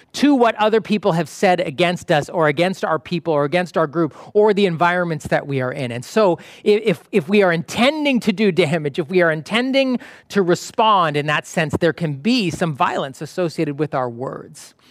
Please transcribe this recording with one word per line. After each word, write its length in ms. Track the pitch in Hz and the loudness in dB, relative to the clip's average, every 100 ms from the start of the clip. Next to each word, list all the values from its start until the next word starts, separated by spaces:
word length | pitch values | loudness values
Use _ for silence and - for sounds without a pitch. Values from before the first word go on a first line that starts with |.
| _ | _
to 200 | - 285 | 0 2
what 200 | 277 226 | 4 4
other 260 | 220 214 220 | 2 2 2
people 320 | - 214 202 | 0 0 0
have 160 | 165 160 | 0 -2
said 320 | - 196 180 | 0 2 2
against 500 | 175 131 175 175 - | 0 0 0 0 0
us 200 | 156 139 | 0 0
or 180 | 190 156 | 0 0
against 380 | 147 175 185 202 | 2 0 -2 -2
our 120 | 160 | -2
people 360 | - 175 170 | -2 -4 -2
or 100 | 147 | 0
against 320 | 143 175 180 185 | 0 -2 -2 0
our 100 | 160 | 0
group 300 | 160 160 - - | 0 -2 -4 -4
or 200 | 208 214 | 2 4
the 100 | 202 | 4
environments 600 | 196 165 170 180 175 156 - | 2 2 0 0 -2 -4 -2
that 200 | 156 147 | -2 -2
we 140 | 139 | -4
are 100 | 127 | -4
in. 220 | 143 127 | -4 -6
And 100 | 117 | -8
so 360 | - 220 208 165 - - | -4 2 2 2 -4 -4
i-, 40 | - | 2
if, 360 | 208 226 175 - | 2 2 -2 -2
if 160 | 208 147 | -4 0
we 140 | 208 | 2
are 100 | 190 | 4
intending 640 | 170 - - 247 311 294 254 | 2 -2 0 0 2 0 0
to 120 | - | 0
do 180 | 190 214 | 0 2
damage, 480 | 165 165 165 151 135 | 2 0 0 -4 -6
if 120 | 147 | -2
we 100 | 185 | 2
are 100 | 170 | 2
intending 680 | 160 - 220 254 269 262 247 - - - | 0 -2 -4 0 0 0 -2 -6 -20 -6
to 100 | 202 | 0
respond 800 | 175 175 - - 220 202 165 147 | 2 0 -2 -2 2 2 2 -2
in 80 | 147 | -2
that 200 | 151 - | -2 -2
sense, 300 | - 160 - | -4 -2 0
there 140 | 170 | 0
can 220 | 151 165 | 0 -4
be 340 | 139 147 254 180 | -4 -2 0 0
some 260 | - 175 | -2 -4
violence 460 | 147 175 - 143 131 | -2 -2 -2 -6 -8
associated 580 | 156 - 175 - 156 143 | -10 -4 -4 -2 -4 -4
with 160 | 151 | -4
our 140 | 143 127 | -4 -6
words. 680 | 117 131 - - 156 - _ _ | -6 -10 -10 -14 -20 -20 _ _